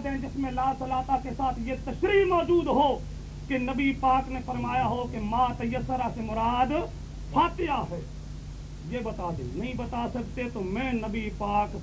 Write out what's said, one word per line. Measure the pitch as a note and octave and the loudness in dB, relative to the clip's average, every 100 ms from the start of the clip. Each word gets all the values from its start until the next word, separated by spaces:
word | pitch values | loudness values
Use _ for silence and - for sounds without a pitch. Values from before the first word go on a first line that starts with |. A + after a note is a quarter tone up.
دیں | C#4 C4+ | 2 -2
جس | C4+ C4+ | -4 -2
میں | C4 | -2
لا | B3+ C4+ C4 | 0 0 0
صلاۃ | C4 B3+ C4 C4 | 0 -2 2 0
کے | C4 A#3+ | 0 -2
ساتھ | C4+ B3 | 0 0
یہ | A3+ B3 - | -2 -4 -4
تشریح | - F#4 G4+ F#4 | 0 4 6 6
موجود | F4 E4+ F4 D4 | 4 6 4 6
ہو | B3+ D4 B3 - - - - - | 6 6 4 -4 -8 -10 -8 -2
کہ | C4 | -2
نبی | B3 C4 C#4 C4 | 0 0 0 4
پاک | C4 C4 C4+ | 4 4 2
نے | - B3+ | -4 -4
فرمایا | B3 A#3+ B3+ A#3+ | -4 0 2 2
ہو | A#3+ A#3+ | 0 -2
کہ | A#3 | -4
ما | G#3 A#3 B3+ - | 0 2 2 2
تیسرا | A#3 B3 - B3+ A#3+ - | -2 -2 0 0 -2 -2
سے | |
مراد | A3 A3 A#3 B3 B3+ D4+ - - - - - | -4 0 2 4 4 2 -2 -6 -10 -10 0
فاتحہ | - E4+ F4+ E4+ C4 - | 2 4 2 -2 -2 -2
ہے، | E3+ - - - - - - - - D#3 | -6 -8 -10 -10 -10 -10 -10 -10 -10 -6
یہ | A#3+ | -4
بتا | A3 G#3 F3 E3 | -4 -4 -4 -4
دیں۔ | B2 - | -4 -4
نہیں | A#3+ B3 | -4 -4
بتا | A#3 A#3+ A#3 | -4 -2 -2
سکتے | B3 A3+ - A#3+ | -2 -4 -4 -4
تو | A#3 | -4
میں | F#3 G3+ C4+ | -2 -2 0
نبی | A#3 G#3+ G#3+ G#3+ - | 0 -2 -4 -4 -2
پاک | G#3 G#3 G#3 G#3 | 0 2 0 -4